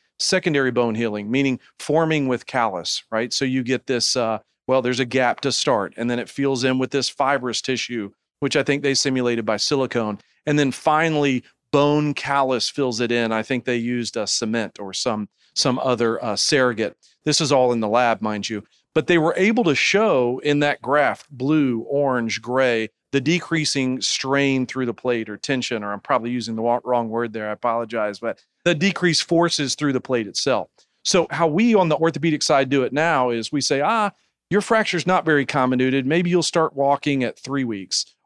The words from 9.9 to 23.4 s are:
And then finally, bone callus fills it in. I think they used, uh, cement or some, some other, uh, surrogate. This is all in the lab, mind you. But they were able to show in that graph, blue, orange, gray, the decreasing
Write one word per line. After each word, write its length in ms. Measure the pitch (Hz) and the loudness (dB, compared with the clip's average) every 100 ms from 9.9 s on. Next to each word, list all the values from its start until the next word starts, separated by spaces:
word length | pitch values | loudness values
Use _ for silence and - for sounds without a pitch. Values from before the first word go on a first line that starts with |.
| 123 107 101 _ _ - | -2 -2 -6 _ _ -2
And 100 | 147 | 2
then 140 | 139 | 2
finally, 720 | - 160 156 165 151 143 127 - _ _ | 0 2 2 2 2 2 0 -4 _ _
bone 420 | 143 147 151 151 | 2 4 4 0
callus 540 | 139 139 139 135 123 - | -2 -2 0 0 0 -2
fills 320 | - 131 113 | -2 -2 0
it 100 | 120 | 0
in. 220 | 120 113 | 0 0
I 100 | 110 | -2
think 220 | 107 127 | -2 -4
they 120 | 127 120 | -2 -4
used, 400 | 117 123 113 113 | -2 -4 -4 -6
uh, 100 | 101 | -4
cement 520 | - 110 117 101 - | -2 -2 -2 -4 -8
or 140 | 98 | -10
some, 360 | - 123 107 101 _ _ - | -6 -4 -4 -6 _ _ -2
some 240 | 139 123 | 0 0
other, 440 | 131 117 117 107 | 0 0 0 0
uh, 120 | 120 101 | -4 -2
surrogate. 600 | - 143 123 110 110 - _ _ | 0 2 2 0 -4 -6 _ _
This 160 | 151 147 | -2 0
is 100 | 147 | 2
all 220 | 139 127 | 4 4
in 80 | 120 | 2
the 80 | 104 | 2
lab, 340 | 117 120 107 | 2 2 2
mind 260 | 107 104 101 | -2 -4 -6
you. 140 | 107 - _ _ | -8 -10 _ _
But 140 | 156 151 | -2 2
they 100 | 170 | 2
were 160 | 160 165 | 2 2
able 280 | 202 226 | 2 4
to 100 | 175 | 2
show 640 | 135 - 196 220 139 120 127 | 2 2 2 4 4 2 0
in 160 | 147 147 | 0 2
that 200 | 147 127 | 2 -2
graph, 460 | 120 147 131 98 - | 0 2 2 0 -10
blue, 520 | 131 135 156 139 113 | -6 0 2 2 0
orange, 600 | 110 139 139 127 113 107 | -2 0 0 0 -2 -4
gray, 500 | 117 127 131 113 110 - _ | -2 0 2 2 -2 -10 _
the 100 | 139 | -2
decreasing 800 | 131 175 | 2 0